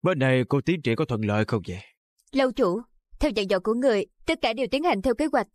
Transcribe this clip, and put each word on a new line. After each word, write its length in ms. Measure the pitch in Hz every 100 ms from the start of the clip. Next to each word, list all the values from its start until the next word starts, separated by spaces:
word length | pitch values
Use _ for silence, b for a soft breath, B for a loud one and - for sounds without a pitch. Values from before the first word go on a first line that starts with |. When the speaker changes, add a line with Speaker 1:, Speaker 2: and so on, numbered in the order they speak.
Speaker 1:
Bên 160 | 170 175
này 240 | 131 127 123
cô 120 | 143
tiến 200 | 135 175
triển 140 | 131 113
có 100 | 156
thuận 160 | 117
lợi 240 | 107 104 107
không 160 | 113 85
vậy? 100 | 90 - _ _ _ _
Speaker 2:
Lâu 200 | 262 262
chủ, 300 | 254 214 185 240 _ _ -
theo 120 | 302 220
dặn 140 | 196
dò 100 | 190
của 140 | 196
người, 320 | 233 262 208 202 _ -
tất 160 | 330
cả 120 | 254
đều 140 | 233 247
tiến 120 | 269
hành 180 | 339 220
theo 140 | 254 226
kế 100 | 302
hoạch. 160 | 262 208